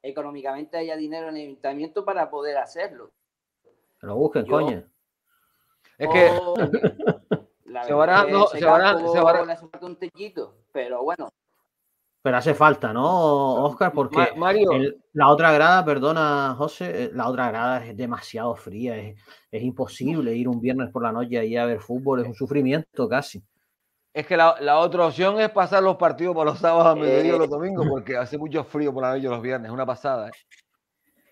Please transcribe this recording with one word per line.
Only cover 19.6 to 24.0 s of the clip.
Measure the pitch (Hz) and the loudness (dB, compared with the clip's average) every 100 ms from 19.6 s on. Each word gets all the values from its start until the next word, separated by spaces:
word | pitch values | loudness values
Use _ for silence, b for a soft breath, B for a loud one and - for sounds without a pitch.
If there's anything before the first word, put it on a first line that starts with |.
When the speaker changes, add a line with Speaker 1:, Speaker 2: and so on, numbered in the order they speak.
Speaker 2:
imposible | 123 127 131 - 127 165 123 117 | -8 -6 -10 -6 -4 -4 -4 -4
ir | 123 | -4
un | 120 | -4
viernes | 120 127 120 | -4 -4 -6
por | 123 | -6
la | 117 | -4
noche | 113 123 120 | -4 -4 -4
ahí | 113 120 | -4 -2
a | 120 | -2
ver | 113 | -4
fútbol, | - 127 135 131 | -6 -6 -2 -2
es | 120 | -4
un | 110 | -8
sufrimiento | - 143 131 147 160 - 117 | -4 0 0 -2 -4 -6 -2
casi. | 123 143 101 _ _ _ _ _ _ | -2 -4 -16 _ _ _ _ _ _